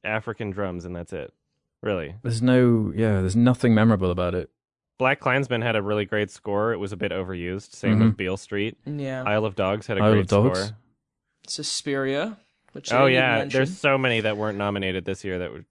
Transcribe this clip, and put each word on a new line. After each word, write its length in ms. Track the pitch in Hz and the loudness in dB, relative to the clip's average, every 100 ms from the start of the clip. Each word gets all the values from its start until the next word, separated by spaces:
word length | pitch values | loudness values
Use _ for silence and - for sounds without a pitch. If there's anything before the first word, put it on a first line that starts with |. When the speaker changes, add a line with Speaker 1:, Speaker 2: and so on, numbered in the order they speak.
Speaker 1:
African 460 | - 110 107 110 104 | -4 -6 -6 -8 -6
drums, 340 | 95 98 87 | -4 -6 -6
and 100 | 87 | -10
that's 200 | 87 85 | -12 -10
it. 180 | 90 69 _ _ _ _ _ | -10 -12 _ _ _ _ _
Really. 320 | 104 95 76 101 | -4 -4 -6 -8
Speaker 2:
There's 200 | 117 113 | -6 0
no, 500 | 123 127 123 117 107 | 4 6 6 4 2
yeah, 260 | 85 113 101 | 0 0 2
there's 140 | 92 104 | 2 4
nothing 380 | 120 123 123 | 4 4 4
memorable 360 | 110 113 104 92 | 4 6 4 0
about 240 | 90 90 | -2 -2
it. 160 | 90 - _ _ _ _ _ | -4 -8 _ _ _ _ _
Speaker 1:
Black 200 | 127 139 | 0 0
Klansman 440 | 135 131 135 120 | 0 0 0 -2
had 140 | 117 110 | 0 -2
a 60 | |
really 220 | 101 104 | 0 -2
great 260 | 101 107 104 | 0 -2 -2
score. 440 | - 107 101 110 | -6 -4 -2 0
It 40 | 107 | -2
was 140 | 98 | -6
a 40 | 98 | -6
bit 120 | 104 | -4
overused. 640 | 87 92 90 87 95 - | -4 -6 -6 -6 -8 -10
Same 180 | - - | -6 0
Speaker 2:
Mm-hmm. 100 | 107 | 4
Speaker 1:
with 120 | 113 104 | 2 2
Beale 180 | 92 95 | -4 -6
Street. 400 | - 101 107 - | -6 -4 -4 -6
Speaker 3:
Yeah. 380 | - 147 139 131 | -12 -8 -8 -6
Speaker 1:
Isle 220 | 120 104 107 | -2 0 -2
of 80 | 95 | -2
Dogs 300 | 95 107 - | -2 -2 -4
had 100 | 101 | 0
a 60 | |
Speaker 2:
Isle 80 | 104 | 4
Speaker 1:
great 80 | 107 | 4
Speaker 2:
of 60 | 92 | 4
Dogs. 320 | 101 107 90 | 4 4 0
Speaker 1:
score. 160 | 101 107 _ _ _ _ _ _ - | -4 -10 _ _ _ _ _ _ -14
Speaker 3:
Suspiria, 880 | - 147 - 147 139 135 139 196 214 _ _ _ | -10 -8 -6 -4 -2 -2 -2 -4 -8 _ _ _
which 200 | - - | -14 -2
Speaker 1:
Oh, 120 | 120 | 4
Speaker 3:
I 60 | 135 | 6
didn't 20 | |
Speaker 1:
yeah. 240 | 127 131 113 | 6 4 2
Speaker 3:
mention. 200 | 139 135 | 2 0
Speaker 1:
There's 200 | 143 185 | 0 0
so 180 | 147 135 | 2 2
many 220 | 131 113 | 2 2
that 140 | 110 104 | 0 0
weren't 220 | 107 101 | -2 -2
nominated 460 | 101 101 95 92 | -2 -2 -2 -4
this 200 | 87 95 | -4 -6
year 140 | 98 90 | -6 -6
that 140 | 90 | -6
were 120 | 87 - | -10 -18